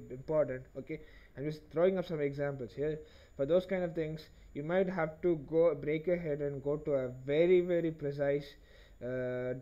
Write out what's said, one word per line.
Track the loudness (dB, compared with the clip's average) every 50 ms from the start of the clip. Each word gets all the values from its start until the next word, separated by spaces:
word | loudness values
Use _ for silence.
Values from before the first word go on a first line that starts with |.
| -4 -10
important. | -12 -12 -6 0 2 2 2 2 0 -6 -8 -12 -14
Okay, | -14 -10 -10 -10 -12 -12 -18 -20 -20 -20 -18 -12 -6
I'm | -6
just | -6 -6 -8 -12 -6 0
throwing | 4 4 4 4
up | 2 -2
some | -4 -4 -2
examples | -2 -2 -2 -2 -4 -4 -4 -6 -8 -10 -6
here. | -4 -2 -2 -2 -4 -8 -16 -20 -20 -20 -20 -4
For | -4 0
those | 4 4 2 4
kind | 2 -2 -2 -2
of | -2 -2
things, | -4 -4 -4 -4 -8 -12 -16 -20 -20 -20 -12 -10
you | -8 -4
might | 0 2 2 2 2
have | 2 -2 -2 -2 -4 -2 0
to | 2 2 2 -2 0
go | 4 4 6 6 4
break | 2 0 -2 -2 0 2
your | 0 0 0
head | 0 -2 -2 -2 -2
and | -4 -4 -4 -2
go | -2 -2
to | -2 0 0 0
a | 0 0 -2 -6 -8 -4
very, | 0 4 4 6 6 6 6 6
very | 4 2 2 2 0 -2
precise, | -2 -4 -6 -2 0 0 0 0 0 -2 -6 -14 -20 -20 -20 -20 -20 -20 -20 -18 -12 -8
uh, | -6 -4 -4 -4 -4 -4 -4 -4 -4 -6 -2